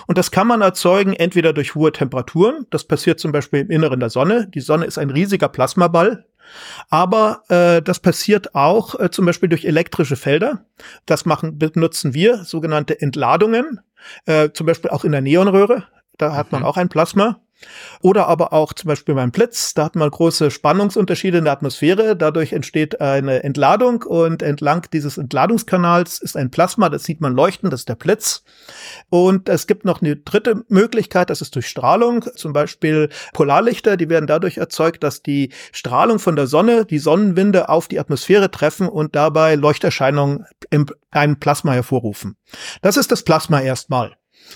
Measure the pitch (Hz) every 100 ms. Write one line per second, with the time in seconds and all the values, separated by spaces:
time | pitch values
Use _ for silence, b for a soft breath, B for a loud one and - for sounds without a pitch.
0 | B 180 175 - 226 226 190 185 175 196
1 | 196 185 170 175 160 147 131 151 156 -
2 | 131 127 123 160 208 311 247 160 - 151
3 | - 160 165 147 - 143 - 160 156 127
4 | 117 123 165 240 190 143 123 156 165 -
5 | 143 135 202 202 139 - 127 - 175 170
6 | 196 233 _ _ B B B B B 156
7 | 180 220 214 - _ 175 175 170 160 180
8 | 180 - - 208 - 143 143 214 - -
9 | 185 - 175 165 175 160 - 156 175 -
10 | 139 135 143 151 233 254 - _ B B
11 | - 156 170 156 160 151 156 170 165 -
12 | 151 127 208 233 180 165 160 156 147 151
13 | 143 147 123 165 214 226 311 226 _ B
14 | B B - 156 151 - 160 160 - 151
15 | 175 147 135 170 196 190 202 240 - _
16 | _ - 151 147 147 139 131 170 180 151
17 | 170 196 220 208 _ B B B B B
18 | 185 202 - 165 175 156 151 - 160 147
19 | - 139 123 180 240 - - - 151 175
20 | 151 - 165 - 147 - 151 180 202 -
21 | 190 170 190 170 156 139 139 - 151 196
22 | 220 185 156 160 156 180 - 156 151 -
23 | 143 139 135 131 143 139 139 202 247 233
24 | - 165 165 165 147 143 147 170 - 160
25 | 143 - 127 139 170 226 - 185 175 175
26 | 175 - - - 131 - - - 175 147
27 | - 156 143 123 170 - 190 123 - 120
28 | 170 214 - - B B B B B B
29 | B 175 185 190 190 175 - 208 190 170
30 | 156 147 - 208 233 220 - 190 226 226
31 | - 190 180 156 - 131 - - 123 190
32 | 233 240 233 - 160 147 156 - 160 156
33 | 147 B B - 143 151 226 214 220 190
34 | 160 165 151 156 180 - 170 - 160 165
35 | 147 - - 143 131 B B - 123 123
36 | 220 220 - 151 139 151 220 233 214 151
37 | 147 170 208 175 202 185 - - - -
38 | - 139 - 202 190 - 151 - 185 156
39 | 156 147 156 156 160 151 143 - 180 -
40 | 135 143 139 143 - _ - 147 147 -
41 | _ 143 147 139 151 147 151 127 120 131
42 | 113 101 98 - B B B B 196 277
43 | - 233 - 160 - 147 135 127 - 127
44 | 104 - _ B B